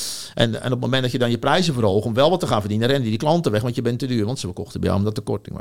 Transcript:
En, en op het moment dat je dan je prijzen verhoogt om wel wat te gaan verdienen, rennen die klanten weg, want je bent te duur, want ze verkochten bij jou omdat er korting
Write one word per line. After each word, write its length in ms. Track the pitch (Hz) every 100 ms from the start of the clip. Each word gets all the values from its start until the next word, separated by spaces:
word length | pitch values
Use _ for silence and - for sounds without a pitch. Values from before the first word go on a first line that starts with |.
| - - -
En, 220 | - 117 107
en 100 | 123
op 60 |
het 80 | 123
moment 220 | 120 131
dat 100 | 127
je 60 | 123
dan 100 | 120
je 60 | 117
prijzen 360 | 135 165 170
verhoogt 320 | 123 107 98 117
om 80 |
wel 160 | 113 151
wat 100 | 180
te 80 | 147
gaan 120 | 113
verdienen, 280 | 98 107 120
rennen 220 | 139 113
die 80 | 110
klanten 340 | 151 170 151
weg, 100 | 104
want 140 | 123 127
je 60 |
bent 180 | 120 120
te 60 | 135
duur, 200 | 120 101
want 140 | 104
ze 60 | 92
verkochten 340 | 90 87 92
bij 100 | 90
jou 120 | 95
omdat 160 | 104 104
er 60 |
korting 320 | - 104 - -